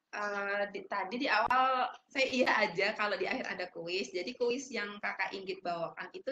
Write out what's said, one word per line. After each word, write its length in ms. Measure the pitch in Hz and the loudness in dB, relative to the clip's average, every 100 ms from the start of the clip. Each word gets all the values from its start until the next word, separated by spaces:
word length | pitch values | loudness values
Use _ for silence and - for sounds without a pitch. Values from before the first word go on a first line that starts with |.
| _ | _
eh, 500 | 208 208 202 202 202 202 | -4 -2 -2 0 0 0
di, 160 | 196 - | -4 -4
tadi 400 | 202 185 240 262 | -4 -2 -2 4
di 0 | |
awal 640 | 214 233 254 262 254 - - _ | 4 6 6 4 4 0 -4 _
saya 220 | - 262 | 0 2
iya 400 | 262 - 226 202 | 4 4 4 2
aja 240 | 175 196 | 2 0
kalau 240 | 220 208 190 | 2 0 0
di 80 | - | 0
akhir 240 | 262 - | -2 -4
ada 160 | 185 180 | -6 -6
kuis. 400 | 170 165 185 - | -8 -4 -4 -2
Jadi 240 | - 247 247 | -4 -4 0
kuis 320 | 240 247 - | 0 0 -2
yang 320 | 220 202 202 | -6 -6 -6
Kakak 320 | 202 196 190 | -6 -4 -4
Inggit 320 | 196 190 185 175 | -4 -6 -6 -4
bawakan 480 | 170 165 - 180 | -2 -4 -6 -10
itu 160 | 190 - | -8 -4